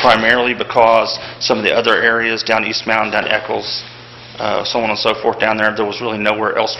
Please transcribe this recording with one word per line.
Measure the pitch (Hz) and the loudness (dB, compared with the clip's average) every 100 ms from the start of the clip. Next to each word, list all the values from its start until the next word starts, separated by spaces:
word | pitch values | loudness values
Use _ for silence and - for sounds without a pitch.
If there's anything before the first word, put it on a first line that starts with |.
primarily | 127 110 113 123 123 | 4 4 4 2 2
because | 117 107 127 113 113 107 - - - | -2 -2 4 6 4 2 -4 -12 -6
some | - 113 | -2 0
of | 101 | 2
the | |
other | 87 117 101 | 2 2 4
areas | 113 117 113 110 | 4 2 0 -2
down | - 110 | 0 0
East | 107 110 - | 0 -4 0
Mountain, | 110 107 | 0 0
down | 104 - | -2 0
Eccles, | 107 - 110 107 - - - - - - - | -2 -2 -6 -6 -10 -12 -18 -20 -20 -18 -8
uh, | 110 101 | -4 -2
so | 104 120 | -2 -4
on | 113 | -2
and | 104 | -2
so | 113 107 | -2 0
forth | 117 107 | -2 0
down | 107 107 | 0 0
there, | 107 107 | 0 0
there | 104 | -4
was | 101 | -4
really | 123 110 | -6 -2
nowhere | 104 107 107 - | -2 0 -2 0
else | 110 - | -2 -4